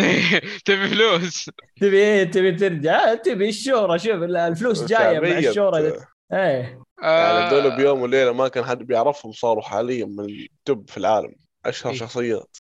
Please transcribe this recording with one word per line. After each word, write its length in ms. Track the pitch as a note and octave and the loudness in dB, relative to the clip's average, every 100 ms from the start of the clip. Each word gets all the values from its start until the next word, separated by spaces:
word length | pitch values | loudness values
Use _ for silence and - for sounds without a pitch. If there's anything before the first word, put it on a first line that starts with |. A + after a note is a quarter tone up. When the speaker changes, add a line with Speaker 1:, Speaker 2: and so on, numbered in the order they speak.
| F3+ - | 0 2
Speaker 1:
<laughs> 420 | E3+ G3 G3+ G3+ - | 2 0 -2 -6 0
تبي 220 | G3 G3 | 0 0
فلوس؟ 640 | G#3 A3 E3+ F3+ - - - - - | 2 4 2 -2 -8 -12 -16 -18 -2
Speaker 2:
تبي 160 | G3+ G3 | 2 4
إيه؟ 260 | G#3 G3+ | 4 4
تبي 280 | F3 F#3+ F#3+ | 2 2 0
ترجع؟ 600 | F3 G3 D#3+ D3+ A#3 - | 2 0 0 0 2 2
آه، 20 | |
تبي 360 | - F#4 G3 G#3+ | 0 -2 0 -2
الشهرة. 480 | G#3 C4 A#3+ F#3+ E3+ | -2 0 0 2 0
شوف، 260 | A3 F#3+ | 0 -2
ال-، 140 | F3 F3 | -2 -2
الفلوس 460 | E3+ E3+ A#3+ E3+ D#3 | -2 -2 -2 -2 0
جاية 340 | A3 G3+ D#3+ | 2 4 2
مع 80 | E3+ | 0
Speaker 3:
شعبية، 200 | E3+ D3+ | 2 2
Speaker 2:
الشهرة. 280 | G#3 G3 D#3+ | 2 2 2
Speaker 3:
آه، 300 | D#3 - - _ - | 0 -4 -12 _ -6
Speaker 2:
إيه. 460 | F3+ F3 C3 B2 - - - | -2 0 -2 -6 -14 -20 -6
Speaker 1:
آه، 360 | D#3+ D#3+ E3 C#3 | 0 2 4 2
Speaker 3:
يعني 160 | C#3 C#3 | 2 2
هذول 200 | C3+ C3 | 2 2
بيوم 260 | C#3+ C3+ | 2 2
وليلة 300 | B2 C3+ B2 | 2 2 2
ما 140 | B2 C3 | 2 0
كان 180 | B2+ A#2 | -2 -4
حد 120 | B2 | -4
بيعرفهم، 540 | B2 A#2 C3+ - A2 | -2 0 0 -2 -8
صاروا 320 | - A#2 A2 | -4 -2 -2
حاليًا 420 | - G#2 B2 B2 G#2 | -2 -4 -2 -4 -6
من 200 | G2+ G#2 | -8 -10
التوب 640 | G#2+ - _ - A#2 - | -12 -16 _ -4 -4 -6
في 80 | - | -4
العالم، 380 | F#2+ G#2+ - - _ _ A#2+ | 0 0 -2 -12 _ _ -8
أشهر 280 | - B2 | -8 -6
Speaker 1:
إيه. 60 | A#2+ | -8
Speaker 3:
شخصيات. 580 | A2 B2+ A#2+ G2+ - - | -8 -6 -4 -4 -8 -20